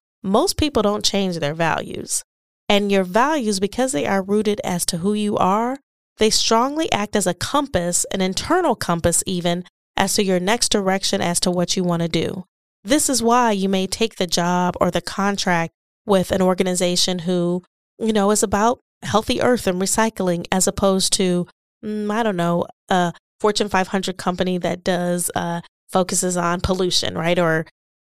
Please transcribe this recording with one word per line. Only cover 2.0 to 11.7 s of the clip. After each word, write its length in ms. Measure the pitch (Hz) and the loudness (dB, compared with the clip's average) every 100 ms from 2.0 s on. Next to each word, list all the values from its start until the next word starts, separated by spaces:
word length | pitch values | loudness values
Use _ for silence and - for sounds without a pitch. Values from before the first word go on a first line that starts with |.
| - - - _ _ _ - | -6 -8 -8 _ _ _ 0
And 240 | 208 202 | 0 2
your 120 | 196 | 0
values, 560 | 180 208 277 311 214 190 | 0 0 2 0 -2 -2
because 320 | 196 - 262 | -2 -2 -2
they 140 | 285 233 | -2 -2
are 180 | 196 | -2
rooted 360 | 190 208 208 208 | 0 0 0 -2
as 220 | - 175 - | -4 -4 -4
to 100 | 170 | -4
who 160 | 185 | -2
you 240 | 214 208 214 | -2 -2 0
are, 400 | 185 202 240 269 _ _ _ - | 2 2 0 -6 _ _ _ 0
they 120 | 214 | 2
strongly 640 | - - 226 262 294 320 | 2 2 2 2 0 -2
act 240 | - 208 214 | -2 -2 0
as 120 | 185 | 0
a 60 | |
compass, 720 | 175 - 285 277 180 175 175 - | -2 -2 -2 0 -2 -2 -2 -2
an 100 | 196 | -2
internal 540 | 185 190 - 349 339 226 | -2 -2 0 2 2 0
compass 480 | - 170 175 165 - | -2 0 2 0 -2
even, 380 | 180 175 175 175 _ _ - | -2 -2 -2 -4 _ _ -2
as 180 | 196 - | 0 0
to 80 | |
your 160 | 190 180 | 2 2
next 300 | 180 233 - | 2 0 2
direction 520 | 214 190 190 - 202 | 0 0 0 0 -2
as 180 | 170 170 | 0 0
to 100 | 185 | 0
what 240 | 180 175 | 0 0